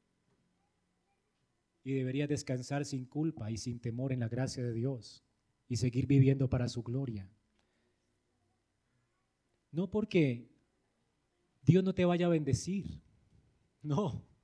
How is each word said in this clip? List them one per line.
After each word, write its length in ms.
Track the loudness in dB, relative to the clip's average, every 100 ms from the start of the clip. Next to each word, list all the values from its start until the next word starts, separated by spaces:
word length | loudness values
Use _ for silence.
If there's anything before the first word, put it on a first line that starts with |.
| _ _ _ _ _ _ _ _ _ _ _ _ _ _ _ _ _ _
Y 80 | -4
deberías 380 | -2 -2 -2 0
descansar 560 | -2 -2 -6 -4 -4 -4
sin 180 | -6
culpa 460 | -6 -4 -4 -4 -6
y 80 | -6
sin 200 | -6 -6
temor 320 | -6 -4 -2
en 100 | -2
la 80 | -2
gracia 360 | -2 -4 -4
de 80 | -4
Dios 500 | -2 -4 -4 -10 -20 _ _ _ _ -8
y 80 | -2
seguir 300 | 0 0 6
viviendo 420 | 8 8 4 2
para 220 | 0 -2
su 120 | -4
gloria. 480 | -6 -6 -6 -8 -12 _ _ _ _ _ _ _ _ _ _ _ _ _ _ _ _ _ _ _ _ _ _ _ _
No 200 | -6 -2
porque 580 | -2 2 4 4 2 -8 _ _ _ _ _ _ _ _ _ _ _
Dios 240 | 6 6
no 100 | 4
te 120 | 2 2
vaya 180 | 2
a 60 | 2
bendecir, 720 | 0 0 -2 -2 -6 -8 -12 -20 _ _ _ _ _ _ _
no, 440 | -4 -2 -2 -4 -12 _